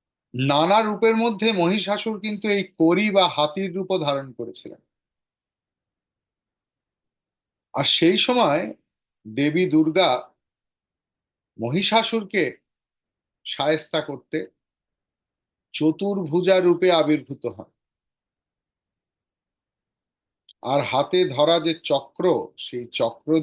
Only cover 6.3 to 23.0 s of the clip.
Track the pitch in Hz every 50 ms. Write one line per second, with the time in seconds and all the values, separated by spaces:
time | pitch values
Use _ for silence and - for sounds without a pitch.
6.3 | _ _ _ _ _ _ _ _ _ _ _ _ _ _ _ _ _ _ _ _
7.3 | _ _ _ _ _ _ _ _ - - 139 - - - 170 170 208 214 - -
8.3 | 247 247 220 151 143 165 202 220 - _ _ _ _ _ _ _ _ _ - 107
9.3 | 110 127 143 151 151 175 185 156 147 156 160 160 156 185 180 151 123 123 - -
10.3 | _ _ _ _ _ _ _ _ _ _ _ _ _ _ _ _ _ _ _ _
11.3 | _ _ _ _ _ - 113 120 139 185 196 - 208 226 220 - 226 226 202 185
12.3 | - 196 156 127 - - _ _ _ _ _ _ _ _ _ _ _ _ _ _
13.3 | _ _ - - - - 139 151 160 156 - - - 156 151 - 139 127 - _
14.3 | - 160 - - _ _ _ _ _ _ _ _ _ _ _ _ _ _ _ _
15.3 | _ _ _ _ _ _ _ _ - - 151 156 160 - 196 202 202 190 175 147
16.3 | 151 180 180 185 190 185 180 180 170 165 185 185 175 160 147 147 151 143 123 -
17.3 | 135 - - 117 104 95 - _ _ _ _ _ _ _ _ _ _ _ _ _
18.3 | _ _ _ _ _ _ _ _ _ _ _ _ _ _ _ _ _ _ _ _
19.3 | _ _ _ _ _ _ _ _ _ _ _ _ _ _ _ _ _ _ _ _
20.3 | _ _ _ _ - _ - 120 135 143 131 - 127 131 143 - 185 180 180 151
21.3 | 131 139 151 160 170 170 156 165 160 - - - 143 135 - - _ - 170 180
22.3 | 143 110 - - _ - - - - 123 120 117 - -